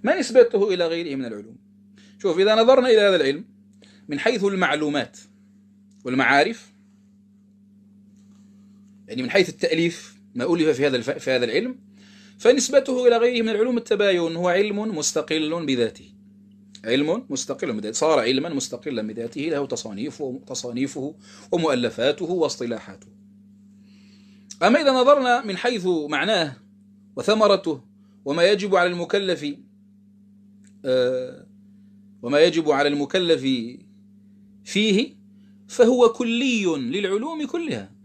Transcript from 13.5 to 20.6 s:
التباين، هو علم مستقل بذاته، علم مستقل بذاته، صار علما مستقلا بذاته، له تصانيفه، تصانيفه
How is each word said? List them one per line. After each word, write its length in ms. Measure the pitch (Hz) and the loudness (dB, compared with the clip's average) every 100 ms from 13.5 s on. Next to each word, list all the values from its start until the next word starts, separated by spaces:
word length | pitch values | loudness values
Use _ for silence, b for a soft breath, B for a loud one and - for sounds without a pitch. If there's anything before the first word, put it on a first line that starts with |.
| 208 247 240 | 0 -2 -2
التباين، 580 | 233 208 202 180 165 165 | -2 0 2 2 -2 -2
هو 120 | 180 | 0
علم 500 | 180 208 202 214 165 | 0 0 -2 -6 -4
مستقل 680 | 147 156 147 156 151 170 147 | -4 -4 -4 -4 -4 -4 -4
بذاته، 480 | 123 113 - - - - - - - - - 110 | -2 -2 -4 -20 -20 -20 -20 -20 -20 -20 -16 -4
علم 400 | 131 151 208 262 | -2 0 -4 -6
مستقل 440 | 135 - 131 160 | -10 -8 -8 -6
بذاته، 240 | 107 104 117 | -6 -8 -4
صار 220 | 160 143 | 0 0
علما 300 | 117 131 165 | 0 -2 -4
مستقلا 580 | 143 - 120 156 120 107 | -8 -8 -12 -8 -8 -8
بذاته، 340 | 110 113 123 | -10 -10 -8
له 240 | 156 147 139 | -6 -6 -6
تصانيفه، 760 | 123 113 101 143 143 139 131 - | -8 -10 -10 -12 -10 -10 -10 -14
تصانيفه 680 | 127 | -12